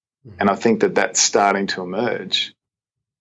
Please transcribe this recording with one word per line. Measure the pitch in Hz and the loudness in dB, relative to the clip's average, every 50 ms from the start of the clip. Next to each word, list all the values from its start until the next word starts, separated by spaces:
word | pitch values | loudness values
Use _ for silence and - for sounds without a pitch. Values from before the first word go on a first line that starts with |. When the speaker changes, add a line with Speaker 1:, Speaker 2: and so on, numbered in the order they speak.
| _ _ _ _ - | _ _ _ _ -20
Speaker 1:
Mm-hmm. | 117 101 - | -12 -6 -2
Speaker 2:
And | 104 101 | 0 0
I | 98 | 0
think | - - 117 110 - | 2 2 2 2 2
that | 107 95 85 | 2 2 2
that's | 101 98 - - - | 0 0 0 0 0
starting | - - - 113 101 101 98 98 98 92 | 0 2 2 4 4 4 2 2 0 -4
to | - 95 | -4 -6
emerge. | 92 90 92 107 123 113 98 92 95 95 - - - - - _ _ _ _ _ _ _ _ _ _ _ _ _ | -6 -6 -4 -2 -2 -2 -2 -4 -6 -4 -4 -4 -4 -6 -10 _ _ _ _ _ _ _ _ _ _ _ _ _